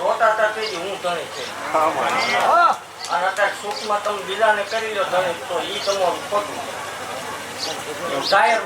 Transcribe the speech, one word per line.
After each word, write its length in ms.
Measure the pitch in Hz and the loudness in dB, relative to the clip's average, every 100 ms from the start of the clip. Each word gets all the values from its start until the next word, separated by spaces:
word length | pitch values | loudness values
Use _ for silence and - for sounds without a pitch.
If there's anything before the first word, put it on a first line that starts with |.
રોતા 320 | 185 - - | 0 4 4
હતા 180 | 226 214 | 4 2
તે 60 | 208 | 0
દી 220 | 214 180 | -4 -4
હું 140 | 185 190 | -6 -4
ધણી 280 | 180 170 139 | -2 -2 -4
છે. 100 | - - - - 160 156 147 123 - - - 247 - 269 - - - - | -8 -8 -8 -2 2 2 2 0 0 0 2 4 6 6 4 -4 -12 -4
અને 120 | 170 190 | 0 0
અત્યારે 280 | 190 202 - | 2 0 0
સુખમાં 400 | 208 208 214 208 | -6 -4 -2 0
તમે 180 | 208 202 180 | 0 -4 -4
બીજાને 360 | 196 220 208 | 2 4 4
કરી 300 | 196 220 220 | 0 -2 -2
લો 100 | 208 | -2
ધણી, 340 | 175 180 185 170 - | 0 2 0 -2 -4
તો 60 | 170 | -4
ઈ 200 | 151 202 | -2 -2
તમારું 380 | 202 196 180 165 - | -2 2 2 0 -2
ખોટું. 300 | 202 202 - - - - - - - - - - - 165 156 - 147 - - - | -2 -2 -6 -8 -8 -8 -8 -8 -8 -8 -10 -10 -8 -6 -6 -8 -6 -4 -2 2
જાહેર 300 | 196 226 226 | 4 6 4